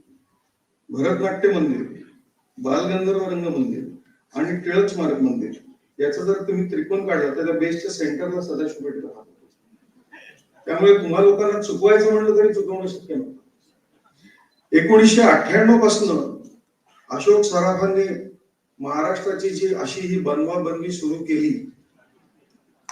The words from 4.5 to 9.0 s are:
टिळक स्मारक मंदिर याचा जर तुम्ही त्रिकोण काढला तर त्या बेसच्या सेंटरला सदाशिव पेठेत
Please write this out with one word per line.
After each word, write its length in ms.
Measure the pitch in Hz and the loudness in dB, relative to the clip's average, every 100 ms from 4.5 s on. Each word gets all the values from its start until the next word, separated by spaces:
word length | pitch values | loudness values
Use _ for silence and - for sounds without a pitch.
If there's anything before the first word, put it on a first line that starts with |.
| 180 | -4
टिळक 280 | 175 185 202 | -2 0 0
स्मारक 300 | 180 151 135 | 0 -2 0
मंदिर 300 | 127 113 - - - _ _ - | -2 -2 -8 -12 -20 _ _ -4
याचा 240 | 143 175 | -4 -2
जर 180 | 180 196 - | -2 -2 -2
तुम्ही 220 | 180 180 | -4 -4
त्रिकोण 360 | 156 156 196 190 | -4 -4 -4 -2
काढला 260 | 160 143 147 | -2 -2 -2
तर 100 | 160 | -2
त्या 80 | 160 | -2
बेसच्या 320 | 165 170 - | -2 -4 -8
सेंटरला 500 | - 151 143 180 180 | -6 -6 -4 -6 -6
सदाशिव 440 | 180 262 156 147 | -6 -6 -6 -8
पेठेत 200 | 139 131 | -12 -10